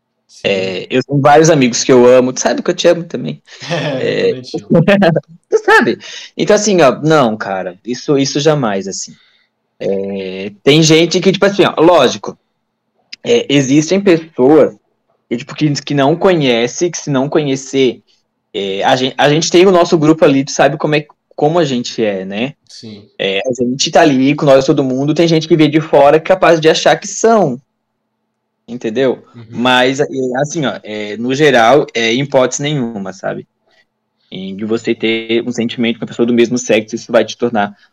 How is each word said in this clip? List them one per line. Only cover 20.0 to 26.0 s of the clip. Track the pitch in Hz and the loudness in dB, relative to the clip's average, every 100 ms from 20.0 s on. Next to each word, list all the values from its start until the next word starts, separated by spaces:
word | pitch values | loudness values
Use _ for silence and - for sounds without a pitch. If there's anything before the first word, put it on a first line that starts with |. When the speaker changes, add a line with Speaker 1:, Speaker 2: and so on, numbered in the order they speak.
| 151 156 | 2 4
Speaker 2:
ali, | 165 139 | 2 2
tu | 135 | -2
sabe | - 143 151 | 0 0 0
como | 160 151 | -2 -2
é, | 151 _ _ - | -4 _ _ -4
como | 151 170 | -2 0
a | |
gente | 147 123 120 - | 0 -2 -6 -4
é, | 107 98 | -4 -4
né? | 95 101 127 - _ | -8 -8 -8 -10 _
Speaker 1:
Sim. | - 113 104 107 - | -20 -20 -20 -20 -8
Speaker 2:
É, | 98 98 | -4 -4
a | 131 123 | -4 -4
gente | 123 135 170 | -4 -4 -2
tá | 180 | 2
ali | 165 131 135 | 2 2 0
com | 147 143 | 0 4
nós, | 135 135 | 4 4
todo | 147 | 0
mundo, | 135 131 143 | -2 -2 -2
tem | 151 170 | 0 2
gente | 160 156 | 0 0
que | 165 | 2
vê | 151 | 2
de | 156 | 0
fora | 156 151 | 0 4